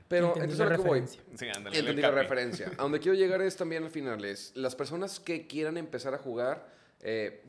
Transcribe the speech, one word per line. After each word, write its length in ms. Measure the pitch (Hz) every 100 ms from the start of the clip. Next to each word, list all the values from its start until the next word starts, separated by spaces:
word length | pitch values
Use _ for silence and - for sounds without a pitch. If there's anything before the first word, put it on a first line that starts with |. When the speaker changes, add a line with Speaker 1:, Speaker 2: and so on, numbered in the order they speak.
| -
Speaker 1:
Pero 200 | 175 175 160
Speaker 2:
Entendí 180 | 151
Speaker 1:
entonces 60 | -
Speaker 2:
la 60 | 214
Speaker 1:
a 120 | 170
lo 60 |
que 40 | 180
voy. 100 | 131
Speaker 2:
referencia. 220 | 123 - - -
Speaker 3:
Sí, 120 | 120 101
ándale, 220 | 101 160
Speaker 1:
Entendí 220 | 156 143
Speaker 3:
el 0 |
Speaker 1:
la 60 | 143
Speaker 3:
capi. 120 | 139
Speaker 1:
referencia. 500 | 135 127 120 104 92 -
A 60 |
donde 160 | 139 151
quiero 180 | 170 190
llegar 240 | 185 185
es 140 | 190 180
también 260 | 170 160
al 60 | 156
final, 340 | 156 135 107
es 280 | 101 101 - 127
las 200 | 127 127
personas 440 | 135 170 190 -
que 280 | - 160 -
quieran 300 | 143 156 170
empezar 360 | 156 123 131
a 60 | 139
jugar, 480 | 135 117 123 151 - - _ _
eh, 420 | - 110 107 -